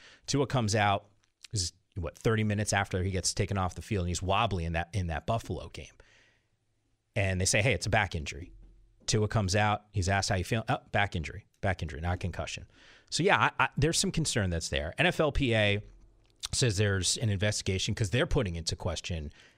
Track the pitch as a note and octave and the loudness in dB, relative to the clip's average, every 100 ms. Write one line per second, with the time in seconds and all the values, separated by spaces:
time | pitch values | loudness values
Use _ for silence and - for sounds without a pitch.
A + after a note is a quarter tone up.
0 | - - - C#3 C#3 C3+ G#2+ A2 G#2 G2 | -18 -14 -4 0 0 2 2 4 4 2
1 | - _ _ _ - G2+ E2+ - _ - | -2 _ _ _ -8 -6 -6 -8 _ -8
2 | E2 - B2 A2 G#2+ G2+ G#2 G2+ G2+ F#2 | -8 -2 0 2 2 0 0 0 0 -2
3 | F#2 F#2 - - G2 G2 F#2 - - G2+ | -2 -2 -2 -2 -2 -2 -2 -4 -4 -2
4 | F2 E2+ F2+ G2 A2+ G2 E2 E2 E2+ G2 | 0 -2 2 2 2 0 -2 -2 -2 -4
5 | F2 D2+ - A2+ - D#2+ D#2 - D2 - | -2 -4 -2 -4 -4 -8 -10 -14 -16 -20
6 | - - _ _ _ _ _ _ _ _ | -20 -20 _ _ _ _ _ _ _ _
7 | _ - G2 F#2 F#2+ A2 A#2 F#2 - G#2+ | _ -2 0 2 2 2 2 0 0 0
8 | G2 E2 C#2+ C#2+ - - - - _ _ | 0 -2 -8 -10 -14 -18 -20 -20 _ _
9 | - G#2+ G#2+ A2 G2 G#2 G#2 G#2 - G#2+ | -2 0 2 2 2 2 2 0 -2 -2
10 | F2+ G2 - F#2+ F2 A2 A2 D3 - G#2+ | 0 0 0 -2 0 -2 0 -4 -2 -2
11 | G2+ F2+ D2+ G2+ - _ G2+ F#2 D#2+ C#2+ | 0 -2 -8 -10 -18 _ -2 -2 -4 -4
12 | F2 F2 F2+ E2 D2+ - - - - - | -4 -2 -4 -6 -8 -10 -14 -20 -20 -20
13 | - - F#3 D3 B2+ - C3+ - D3 E3+ | -6 0 4 6 4 2 0 2 2 2
14 | G3 E3 D3+ - F#2+ E2+ - C#2 D2+ - | 0 0 0 0 0 0 -2 -2 -2 2
15 | E3 - D#3 - C3+ A2+ G#2 G2+ - - | 2 4 2 2 2 4 4 2 -4 -18
16 | - _ _ _ - - B2+ F#2+ G#2 G2 | -20 _ _ _ -6 0 2 2 2 2
17 | F2 - A2 G2 G#2 G#2+ - F#2+ - G2+ | 0 0 0 0 0 0 -2 -2 -2 -2
18 | G#2 B2 E3+ D#3 G#2 E2+ E2 - - D#2+ | 0 0 2 0 0 -4 -6 -4 -4 -6
19 | - E2 D2 - - | -6 -6 -8 -12 -20